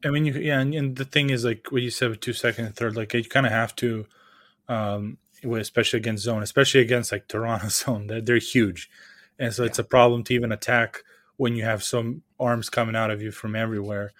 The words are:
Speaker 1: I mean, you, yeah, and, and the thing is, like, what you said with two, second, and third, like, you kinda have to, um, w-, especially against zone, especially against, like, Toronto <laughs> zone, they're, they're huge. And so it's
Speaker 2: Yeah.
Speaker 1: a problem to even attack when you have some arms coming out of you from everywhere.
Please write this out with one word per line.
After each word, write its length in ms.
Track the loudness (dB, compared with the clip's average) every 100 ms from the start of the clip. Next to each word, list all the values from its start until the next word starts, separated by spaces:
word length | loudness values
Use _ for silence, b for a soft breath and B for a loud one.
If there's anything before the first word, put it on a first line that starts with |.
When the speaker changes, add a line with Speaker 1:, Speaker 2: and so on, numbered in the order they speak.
Speaker 1:
I 60 | -2
mean, 140 | 0 0
you, 80 |
yeah, 260 | 0 0 2
and, 140 | 2
and 220 | 0 -2 -4
the 80 |
thing 260 | -2 0 2
is, 140 | 0
like, 220 | 0 -2 -2
what 120 | -2
you 80 | -2
said 200 | -2 -2
with 100 | -2
two, 120 | -6
second, 340 | -2 -2 -2 -6
and 100 | -4
third, 200 | -4 -2
like, 160 | -2
you 120 | -2
kinda 260 | 0 2 2
have 240 | 2 -2 -2
to, 300 | -2 -2 -8 b b b b b -6
um, 500 | -4 -2 -4 -6 -10 _ -12
w-, 180 | -6 -4
especially 380 | -2 0 2 2
against 240 | -2 -2
zone, 200 | -2 -2
especially 380 | 0 4 6 6
against, 320 | 6 2 0
like, 160 | -6 -4
Toronto 400 | -4 -2 -2 -2
<laughs> 0 |
zone, 380 | -2 -2 -4 -4
they're, 140 | -4
they're 180 | 2 2
huge. 520 | 4 2 2 0 -14 B B B B -6
And 140 | -6
so 120 | -2
it's 140 | -2 -2
Speaker 2:
Yeah. 60 |
Speaker 1:
a 40 | 4
problem 340 | 8 8 6
to 100 | 0
even 180 | 0 0
attack 500 | -4 0 0 0 -6 -18 b b -4
when 200 | -2 0
you 80 |
have 180 | -2 -2
some 400 | -2 -2 -2 -8 _ -4
arms 320 | 0 0 -2
coming 260 | -2 0 0
out 140 | -2
of 100 | -2
you 120 | -6
from 240 | -8 -6 -4
everywhere. 560 | -2 -4 -4 -6 -8 _